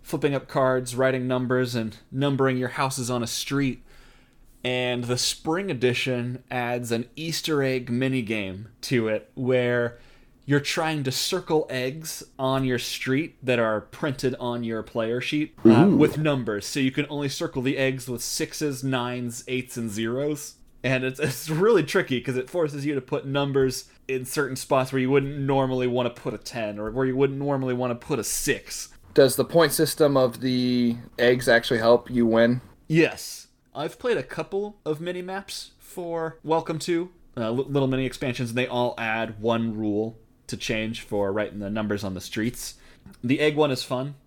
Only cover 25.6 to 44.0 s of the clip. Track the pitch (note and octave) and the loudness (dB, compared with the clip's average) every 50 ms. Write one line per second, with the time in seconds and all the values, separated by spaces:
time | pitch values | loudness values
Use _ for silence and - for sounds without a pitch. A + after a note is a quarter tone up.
25.6 | C3+ C3 C3 B2+ B2+ B2 A#2+ B2+ B2 A#2+ - - - C3 A2 G#2 - - - B2 | 2 2 0 0 0 0 0 0 0 -2 -4 -4 -8 -8 -8 -6 -12 -10 -6 -6
26.6 | A2 G#2 G#2 G#2 G#2+ A2 A2 C3 C3+ C3 B2+ C3 C#3 C3+ C3+ C3+ C#3+ C#3+ C#3+ C3+ | -4 -4 -6 -6 -6 -6 -2 0 0 0 2 2 2 2 2 -2 -2 -2 -2 0
27.6 | C3 B2+ B2 B2 B2+ B2 A#2+ A#2+ - - D3+ A#2 G#2 - - - - C#3 A#2+ - | 0 -2 -2 0 0 -2 -2 -4 -4 -4 -2 -2 -2 -4 -4 -2 0 0 -2 -2
28.6 | - - - - - - - - - - - - C#3 B2+ - - A#2+ - - E3+ | -4 -12 -12 -12 -12 -14 -16 -20 -20 2 6 6 6 8 6 0 -2 2 4 4
29.6 | E3 C#3+ C3+ - D#3+ - - - D#3 C#3+ C#3 C3 C3 A#2+ A#2 - B2+ C3 B2+ B2+ | 4 6 4 2 2 0 4 4 4 4 6 4 4 2 0 -2 -2 0 0 2
30.6 | B2 B2 B2 B2 A#2+ A#2+ A#2 A#2+ - - - - B2 A#2+ B2+ B2+ B2 C3 A#2 A#2 | 2 2 2 2 2 2 0 -2 -8 -14 -2 4 4 4 4 4 6 6 4 4
31.6 | - - B2+ A2+ A2 A2+ A#2+ A#2+ - - B2+ A#2+ A#2+ A2+ A2+ A2+ A#2 A#2 B2 B2+ | 4 2 0 4 6 6 6 6 4 0 0 2 4 4 6 6 6 6 4 0
32.6 | - - - _ _ - D#3 E3 D#3+ C3 - - - - - - - _ _ _ | -4 -12 -20 _ _ 2 4 4 4 4 2 -6 -12 -14 -14 -16 -18 _ _ _
33.6 | _ _ _ - D3 E3 - - - B3 A3+ D#3 C3 - - - D#3+ E3 G3 G3 | _ _ _ -8 -8 -8 -8 -6 -2 -2 0 0 -2 -4 -8 -8 -8 -4 -4 -4
34.6 | G3+ G#3 G#3 _ _ D#3 D#3 D3 E3+ F3 F3+ F3+ F3+ F#3 F#3+ G3 F#3+ - - - | -4 -6 -10 _ _ -4 -4 -4 -4 -6 -6 -6 -8 -8 -8 -10 -10 -10 -12 -12
35.6 | - - _ _ - - - F#3 F3 E3+ E3 E3 D#3+ D#3+ D#3+ - - D3 D#3+ E3 | -12 -14 _ _ -20 -16 -12 -10 -8 -6 -4 -4 -4 -4 -6 -8 -2 0 0 2
36.6 | D#3+ - E3+ D#3 - - F3 E3 F3+ F#3 _ _ - - - B2 A2+ A2 A#2+ B2+ | 2 -2 -6 -4 -2 -2 -2 -2 -2 -4 _ _ -20 -14 -6 -4 -2 -2 0 -2
37.6 | C3+ - C#3 C#3+ C3+ C3 C3 C3 C3 B2 - - - C3 A#2+ - B2+ A#2 A2+ B2 | -2 0 2 2 2 2 0 0 -2 -4 -4 -4 -4 -4 -2 -4 -4 -2 -2 -2
38.6 | B2+ B2+ B2+ A#2+ B2 B2 - - A#2 A2 A2 A2+ A2+ A2 A2 G#2 G#2+ A#2 A#2 A#2 | -2 -2 0 0 0 0 -2 -4 -4 -2 -2 -2 -2 -4 -6 -2 0 0 2 2
39.6 | A2+ A2+ G#2+ G#2+ A2 G#2+ G2+ G#2 A2 A2+ A2+ - - _ _ _ _ - - G2+ | 0 -2 -2 -2 -2 0 0 0 -2 -4 -6 -14 -20 _ _ _ _ -12 -10 -8
40.6 | - - A#2 A2 A2 A2 A2+ - - - A2 G2+ G2+ G2 G2 G#2+ G#2 - E2+ G#2 | -4 -4 -2 -2 -2 -4 -6 -8 -8 -4 -2 0 0 0 0 -2 -2 -4 -4 -8
41.6 | G2+ G2 G#2+ A2 G#2+ G#2 G#2 G2+ G#2+ G2 F#2+ F#2+ - - - A2 G#2+ A#2+ - - | -6 -4 -2 -2 0 0 -2 -2 -2 -4 -6 -6 -8 -6 -4 -2 -2 -2 -2 -6
42.6 | - - - _ - - - - _ - - _ - A#2+ C3+ - D3 D#3 D3+ D3 | -12 -12 -14 _ -20 -20 -20 -20 _ -20 -16 _ -2 0 0 2 2 2 4 4
43.6 | D3+ C#3+ C3 B2 - - C3+ B2 | 2 2 2 -2 -2 -4 -4 -4